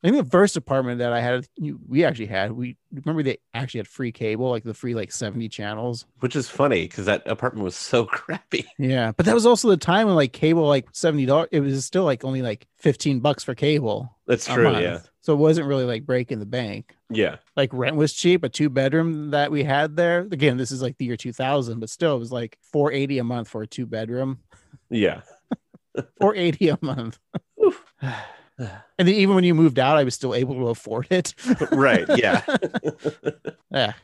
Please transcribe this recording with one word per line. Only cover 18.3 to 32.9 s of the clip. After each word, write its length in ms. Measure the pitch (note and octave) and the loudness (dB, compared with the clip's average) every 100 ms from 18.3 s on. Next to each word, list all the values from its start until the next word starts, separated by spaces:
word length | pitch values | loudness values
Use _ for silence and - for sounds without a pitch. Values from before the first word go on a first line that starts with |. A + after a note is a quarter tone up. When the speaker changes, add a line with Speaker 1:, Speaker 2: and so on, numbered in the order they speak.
| F3+ | 2
Speaker 1:
A 40 | E3 | 0
two-bedroom 840 | - D3+ C3 C3+ D#3 E3 D#3 D3 | -2 0 2 2 2 0 -2 -2
that 180 | D3 C#3+ | 0 0
we 140 | D3 | 0
had 320 | C#3+ C#3 D#3 D3+ | 0 0 0 0
there, 240 | F3 F3 | 2 0
again, 360 | G3 E3 C#3+ B2 | -2 2 2 2
this 140 | B2+ | -4
is, 120 | C3 | -4
like, 160 | B2+ - | -6 -6
the 60 | |
year 120 | B2+ A#2 | -6 -6
two 160 | B2 | -8
thousand, 480 | A#2 C3 C#3+ A#2+ A2+ | -6 -2 0 -2 -6
but 100 | A2 | -10
still, 240 | - E3+ | -2 0
it 60 | C3+ | 0
was, 100 | A2+ | -4
like, 280 | B2 A#2 _ | -6 -8 _
four 300 | _ D3+ C#3+ | _ 0 0
eighty 260 | C#3 C#3 C3+ | 0 -2 -2
a 60 | |
month 240 | A#2+ A#2+ A2 | -2 -6 -6
for 140 | A2 | -10
a 40 | G#2+ | -10
two-bedroom. 720 | - B2 A2 A2 B2 C3+ C3 _ _ _ - _ | -10 -8 -6 -6 -6 -6 -8 _ _ _ -20 _
Speaker 2:
Yeah. 340 | A#2 F#2+ F2+ - | 0 2 0 -14
Speaker 1:
<laughs> 40 | _ _ - _ _ _ - - _ | _ _ -10 _ _ _ -10 -10 _
Four 160 | F#3+ G#3+ | 2 2
eighty 320 | F3 D3+ F3 | 0 2 2
a 100 | D3 | 2
month. 380 | D3+ C3 A#2 - _ - _ - | -2 -4 -8 -12 _ -14 _ 0
Speaker 2:
Oof. 220 | G#4 - _ _ | 0 0 _ _
Speaker 1:
<sighs> 40 | C3+ A2+ G#2+ - _ - | -8 -8 -12 -20 _ -14
And 480 | A#2 G2 _ - F3+ | -12 -12 _ 2 4
then 60 | G#3 | 6
even 180 | F#3+ | 6
when 80 | F#3+ | 6
you 120 | F3 | 4
moved 240 | D#3+ E3 B2+ | 6 4 4
out, 180 | C3 D#3 | 4 4
I 80 | |
was 100 | C3+ | 2
still 200 | - C3 | -2 -4
able 200 | A#2 B2+ | -2 -2
to 140 | C3 A#2+ | -2 -4
afford 400 | A2+ - A2+ C#3 | -4 -6 -6 0
it. 240 | F#3 - - B3 | 0 -2 -8 -2
<laughs> 180 | B3+ D#3 | -2 0
Speaker 2:
Right, 320 | D4+ C3+ G#2+ E2+ G3+ | 4 6 4 4 2
yeah. 260 | A2 - - | 4 2 0
<laughs> 100 | C4+ - - D#3 | -2 -2 -4 -6